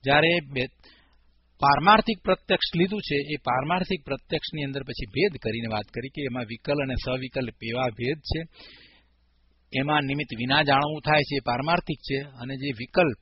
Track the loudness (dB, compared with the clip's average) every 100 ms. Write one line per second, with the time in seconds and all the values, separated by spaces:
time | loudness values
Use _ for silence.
0 | 4 4 6 2 0 -4 -4 _ -20 -20
1 | _ _ _ _ _ _ 4 6 8 6
2 | 6 -2 0 0 2 -2 0 2 2 0
3 | -2 -4 -2 -6 0 0 0 -2 -2 -4
4 | -4 -8 _ -6 -4 -8 -6 -6 -8 -10
5 | -6 0 0 0 -6 -4 -4 -6 -6 -10
6 | -10 -6 -6 -4 -6 -8 -4 -2 0 -4
7 | -4 -6 -4 -6 -6 -6 -8 -2 -4 -2
8 | -4 -4 -4 -4 -4 -16 -20 -20 -20 _
9 | _ _ _ _ _ _ _ -4 2 2
10 | 2 -2 -4 -4 0 2 4 4 2 -2
11 | 2 2 2 -2 -2 -2 2 0 0 -8
12 | -4 -6 -6 -12 -10 -6 -6 -6 -2 2
13 | 2 0